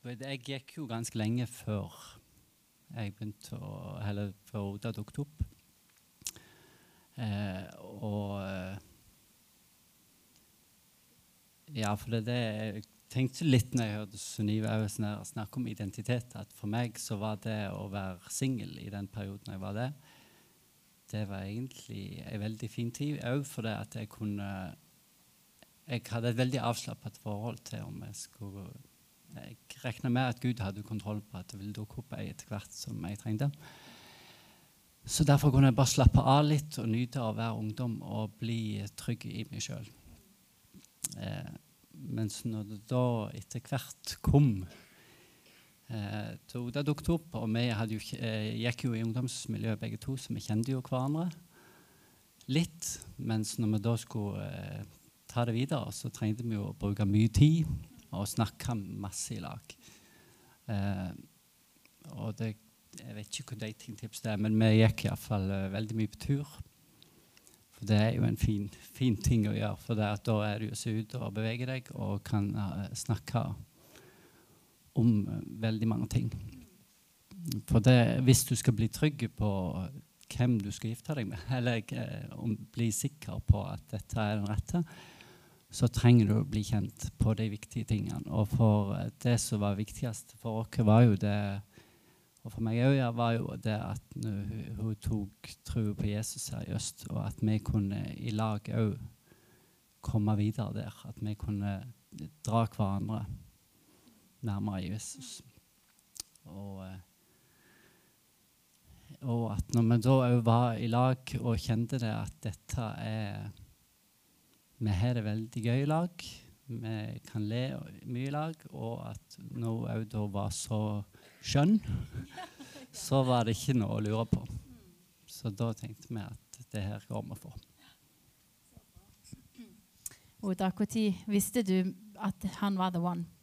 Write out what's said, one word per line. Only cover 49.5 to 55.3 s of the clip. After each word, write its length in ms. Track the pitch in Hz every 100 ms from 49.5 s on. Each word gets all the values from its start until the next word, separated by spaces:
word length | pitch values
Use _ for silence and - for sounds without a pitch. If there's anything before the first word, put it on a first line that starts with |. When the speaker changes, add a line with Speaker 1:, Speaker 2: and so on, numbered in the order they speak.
| 107 110 107
Speaker 1:
begge 200 | 113 110
to, 160 | - 135
så 160 | -
vi 60 | 107
kjente 320 | - 107 117
jo 80 | 131
hverandre 480 | 127 127 131 151 175 156 - - - - - - - _ _ _ -
litt, 560 | 135 170 - - - - -
mens 400 | 113 110 104 -
når 140 | 113 107
vi 20 |
da 180 | 104 117
skulle, 440 | - 117 101 98
eh, 440 | 101 95 98 104 104 - - _
ta 160 | _